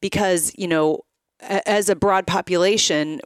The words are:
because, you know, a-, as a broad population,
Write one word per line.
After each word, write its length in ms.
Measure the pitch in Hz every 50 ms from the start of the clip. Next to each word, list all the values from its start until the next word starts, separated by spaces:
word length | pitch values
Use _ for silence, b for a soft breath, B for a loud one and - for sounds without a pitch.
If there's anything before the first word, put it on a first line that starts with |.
because, 520 | - 196 - 208 208 190 180 170 151 - -
you 120 | - 196 175
know, 320 | 165 160 156 156 151 - - _ _ _ _ _ _ _
a-, 260 | - - 196 196 -
as 220 | - 202 208 202 208
a 80 | 190
broad 300 | 151 190 202 190 190 185
population, 920 | - 175 190 - - 180 170 180 196 214 214 - - 165 151 151 156 156 - -